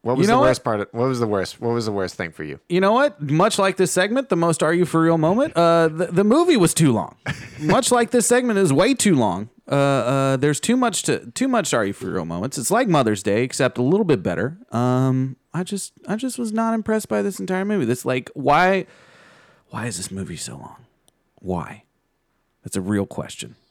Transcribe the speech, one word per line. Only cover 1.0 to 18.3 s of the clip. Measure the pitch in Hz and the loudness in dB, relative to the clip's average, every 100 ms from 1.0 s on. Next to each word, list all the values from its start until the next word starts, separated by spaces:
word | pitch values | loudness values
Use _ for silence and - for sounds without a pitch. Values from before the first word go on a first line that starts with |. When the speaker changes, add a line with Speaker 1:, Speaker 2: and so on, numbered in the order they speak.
| 127 | -2
Speaker 1:
was | 127 | 0
the | 113 | 0
worst? | 101 - - | 0 -4 -6
What | 120 | -4
was | 117 | -2
the | 110 | -2
worst | 101 90 | -4 -4
thing | - 87 | -6 -10
for | 78 | -8
you? | 76 69 _ | -12 -12 _
Speaker 2:
You | 175 | 0
know | 196 | 2
what? | 233 294 - | 2 0 -2
Much | 143 156 202 - | -2 2 2 2
like | 190 190 | -2 0
this | 180 | 0
segment, | 190 208 254 269 | 0 0 -2 -2
the | |
most | 175 170 160 | 0 0 0
Are | 156 | 0
You | 170 | 2
For | 175 165 | 2 2
Real | 165 165 | 2 2
moment, | 156 214 285 | 2 2 0
uh, | 165 170 170 165 | 2 4 4 2
the, | 160 170 | 0 -2
the | 180 | 2
movie | 208 277 349 269 | 4 4 4 4
was | 165 | 4
too | - 156 | 4 2
long. | 110 80 - - - | 2 -4 -10 -10 -10
Speaker 1:
<laughs> | - - | -14 -6
Speaker 2:
Much | 151 233 247 | 0 2 2
like | 240 233 | 0 2
this | 240 | 0
segment | - 247 247 202 | 2 2 2 2
is | 185 | 2
way | 135 214 | 4 2
too | 269 208 | 2 2
long. | 143 107 87 107 _ - | 4 2 -2 -8 _ -4
Uh, | |
uh, | 139 139 135 117 135 135 131 | 0 2 2 0 0 0 2
there's | 147 143 | 0 0
too | - | 0
much | 254 240 180 | 0 0 -2
to, | - 117 - | -2 -2 -4
too | - 262 | -4 0
much | 247 - | 0 0
Are | 127 | 0
You | 101 | 0
For | 98 92 | -4 -6
Real | 87 | -4
moments. | 82 85 123 - | -4 -6 -6 -6
It's | 117 | -2
like | 220 247 | 0 4
Mother's | 156 110 104 | 4 4 0
Day, | 107 104 | 0 0
except | 127 - 127 120 | 0 0 -2 0
a | |
little | 127 190 | 0 2
bit | 190 120 | 2 0
better. | 87 85 120 180 - | 0 -2 -4 -6 -6
Um, | 117 123 127 131 131 131 127 _ | -2 0 2 2 0 -2 -8 _
I | 160 | -8
just, | 185 196 - _ - | -6 -8 -10 _ -8
I | |
just | 214 254 240 | -6 -6 -6
was | 226 | -4
not | 220 226 | -2 -2
impressed | 226 214 220 - | -2 -2 -2 -2
by | 208 | -4
this | 202 190 | -2 -6
entire | 190 185 | -4 -4
movie. | 196 208 | -2 0
This, | 113 123 | 0 -2
like, | 131 127 - | -2 -4 -6